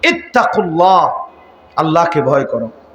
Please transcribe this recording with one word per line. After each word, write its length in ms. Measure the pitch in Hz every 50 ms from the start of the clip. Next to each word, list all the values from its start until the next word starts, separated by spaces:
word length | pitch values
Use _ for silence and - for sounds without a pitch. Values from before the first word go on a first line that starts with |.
| -
ইত্তাকুল্লাহ, 1200 | 330 330 330 - - - 247 220 240 240 233 196 175 160 165 175 190 190 180 - - - - - - - - - - - - _ _ -
আল্লাহকে 460 | - 160 160 156 170 170 170 165 151
ভয় 240 | 135 131 143 139 139
করো, 240 | - - 117 113 113 - - - -